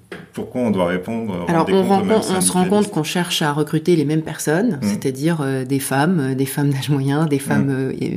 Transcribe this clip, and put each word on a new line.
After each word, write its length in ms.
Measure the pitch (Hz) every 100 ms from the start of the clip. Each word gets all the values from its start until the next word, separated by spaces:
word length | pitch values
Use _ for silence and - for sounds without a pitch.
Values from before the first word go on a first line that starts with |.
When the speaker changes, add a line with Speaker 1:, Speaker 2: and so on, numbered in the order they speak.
| - - -
Speaker 1:
pourquoi 280 | - - 127
on 80 | 117
doit 160 | 95 87
répondre, 480 | 90 117 117 110
rendre 160 | 87 87
Speaker 2:
Alors, 160 | 165 160
Speaker 1:
des 80 |
Speaker 2:
on 80 | 190
Speaker 1:
comptes 200 | 185 196
aux 40 | 190
mêmes 120 | 220
Speaker 2:
rencontre, 180 | - 185
on 40 |
se 100 | 180
rend 80 | 180
compte 100 | 185
Speaker 1:
syndicalistes ? 240 | 208 202
Speaker 2:
qu'on 100 | 160
cherche 380 | 151 180 175 -
à 100 | 151
recruter 440 | 147 151 156 165 165
les 100 | 143
mêmes 160 | 156
personnes, 560 | 160 156 147 165 240 143
Speaker 1:
Mm. 60 | 104
Speaker 2:
c'est-à-dire, 560 | 104 139 127 160 165
euh, 240 | 135 131 127
des 140 | 139
femmes, 400 | 135 135 160 175
euh, 160 | 131 131
des 100 | 135
femmes 240 | 147 143
d'âge 200 | 135 139
moyen, 360 | 143 135 147 160
des 120 | 139
Speaker 1:
Mm. 20 |
Speaker 2:
femmes, 300 | 143 143 139
euh, 220 | 131 135 - -